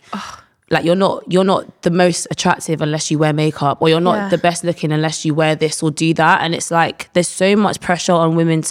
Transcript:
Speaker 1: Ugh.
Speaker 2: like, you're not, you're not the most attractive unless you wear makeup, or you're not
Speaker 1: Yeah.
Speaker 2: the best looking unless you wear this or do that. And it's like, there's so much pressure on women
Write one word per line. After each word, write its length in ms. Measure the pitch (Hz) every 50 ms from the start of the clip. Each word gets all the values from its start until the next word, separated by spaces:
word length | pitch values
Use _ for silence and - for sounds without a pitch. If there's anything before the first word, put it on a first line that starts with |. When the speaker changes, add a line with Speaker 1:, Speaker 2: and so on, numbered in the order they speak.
| _ - -
Speaker 1:
Ugh. 260 | 196 - - - - - _ _ _ _ -
Speaker 2:
like, 160 | 165 156 -
you're 100 | 165 175
not, 340 | 190 196 180 - - - -
you're 140 | 170 185 190
not 380 | 196 185 - - - - _
the 100 | - 180
most 340 | 170 185 180 180 175 - - -
attractive 500 | 160 - - 185 175 - - - 165 147
unless 300 | 156 151 151 156 - -
you 80 | 156 147
wear 140 | 156 151 151
makeup, 460 | 151 156 156 151 - 143 143 135 -
or 80 | - 160
you're 100 | 160 165
not 160 | 170 185 175
Speaker 1:
Yeah. 140 | 214 202 196
Speaker 2:
the 80 | 175 165
best 260 | - 175 170 - -
looking 300 | 170 165 - - 156 156
unless 320 | 151 156 160 160 - -
you 80 | 160 147
wear 200 | 151 160 156 156
this 300 | 147 160 151 - - 165
or 80 | 160
do 220 | 147 - 160 165 165
that. 260 | 160 160 160 185 - -
And 120 | 165 170
it's 160 | - - -
like, 380 | 170 165 165 143 - - - -
there's 160 | - 180 175 -
so 300 | - - 185 190 208 208
much 240 | 208 180 - -
pressure 320 | - - 180 170 - - 180
on 240 | 170 165 165 160 165
women 240 | 165 165 160 160 151 -